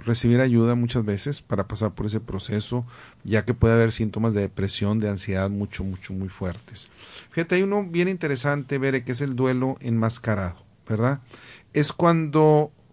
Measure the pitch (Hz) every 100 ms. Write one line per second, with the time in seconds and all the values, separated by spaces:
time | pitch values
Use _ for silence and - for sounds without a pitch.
0 | 117 113 120 120 131 117 117 120 117 127
1 | 104 101 143 143 - 101 95 107 107 -
2 | 104 110 117 95 - 104 104 123 120 -
3 | - - 95 107 107 117 113 117 113 -
4 | 110 107 113 104 98 - 95 - 101 110
5 | 104 98 - 95 98 101 101 - 95 92
6 | - 95 95 - 92 85 - - - -
7 | - - - - 170 180 196 208 190 170
8 | 180 185 156 135 143 143 123 139 135 131
9 | 127 123 143 123 127 127 131 131 123 117
10 | 113 - 113 101 92 - - _ - 107
11 | 120 139 - - - - _ 151 147 -
12 | 170 165 156 151 156 151 151 - _